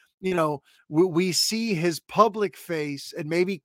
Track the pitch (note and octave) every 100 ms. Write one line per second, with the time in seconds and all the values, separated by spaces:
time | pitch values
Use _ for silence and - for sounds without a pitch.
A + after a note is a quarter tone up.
0 | _ - F#3 F3 D#3 D3 _ _ - D#3
1 | F#3 D#3+ F#3 E3 - A3 A3+ E3+ F3 D#3
2 | - F3+ A3 G#3 G3+ - - E3 D3 C#3
3 | - E3 D3+ E3+ F3+ F#3